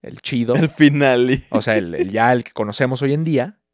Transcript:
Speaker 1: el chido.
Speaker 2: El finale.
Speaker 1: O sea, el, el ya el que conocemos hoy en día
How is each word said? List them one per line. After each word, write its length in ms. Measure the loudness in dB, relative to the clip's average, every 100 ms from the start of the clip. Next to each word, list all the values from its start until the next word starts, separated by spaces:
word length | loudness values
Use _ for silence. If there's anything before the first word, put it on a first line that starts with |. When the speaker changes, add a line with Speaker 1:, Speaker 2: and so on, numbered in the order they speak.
Speaker 1:
el 180 | -18 -14
chido. 340 | -6 -4 0 0
Speaker 2:
El 120 | 0
finale. 720 | 4 4 4 2 2 2 0 -2
Speaker 1:
O 100 | -4
sea, 140 | 0 -2
el, 160 | -2
el 160 | -6 -4
ya 240 | 0 2
el 100 | 2
que 100 | -2
conocemos 500 | -8 -8 -2 -4 -2
hoy 100 | -2
en 100 | -2
día 360 | 0 -2 -2 -10 _